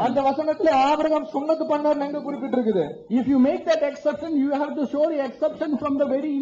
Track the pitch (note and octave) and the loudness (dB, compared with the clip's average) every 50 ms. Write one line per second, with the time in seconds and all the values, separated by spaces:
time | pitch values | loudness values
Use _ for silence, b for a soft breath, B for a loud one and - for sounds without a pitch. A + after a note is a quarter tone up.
0 | G3 B3+ - C#4 C4+ C4 C#4 D4+ D#4 D#4 D4+ - G4+ D#4+ D4+ C4+ C4+ C#4 D4+ D4+ | 0 0 0 2 2 2 0 0 0 -2 -2 2 2 2 4 4 4 2 2 2
1 | D#4 D#4 D#4 D4+ C#4+ - - C#4+ D4 D#4 D#4+ D#4+ D#4 D#4 D4+ D4 D4 D4+ D4+ C#4+ | 2 2 0 0 -2 -4 -6 -4 -2 0 0 0 0 -2 -2 0 2 2 0 0
2 | C#4+ C#4+ C#4+ D4 C#4 C#4+ C#4+ A#3 C4 C4+ G#3+ B3+ A#3+ A3 G#3 F#3 D#3 C#3+ - - | 0 -4 -4 -6 -6 -8 -8 -6 -6 -2 0 0 2 2 2 2 0 -2 -4 -10
3 | - - G#3 B3+ A#3 C4 C#4 C4 B3+ C#4 E4+ F#4 - E4+ D#4+ D#4 D4 C#4+ C4+ - | -6 -2 0 0 2 4 4 6 6 4 2 2 0 0 0 2 0 -2 -2 -2
4 | - D4+ D4 - D#4 E4 D#4+ C#4+ C4+ C#4+ C#4+ C4+ C#4+ D4+ - - C#4+ - - C#4+ | -2 -2 -2 -2 -4 -2 0 0 0 0 0 0 -2 -2 -2 -4 -4 -2 0 0
5 | D4+ E4 D#4 D4 C#4 B3+ - - D4+ D4+ D4 - D#4+ D#4 D4 A3+ - D4 C#4 C#4 | 0 0 0 -2 -4 -4 -4 -2 -2 -2 -2 -4 -4 -2 -2 -2 -2 -2 -2 0
6 | C#4+ B3+ B3+ C#4 - D#4 C#4+ C#4 | 0 0 0 0 -2 -2 -2 -2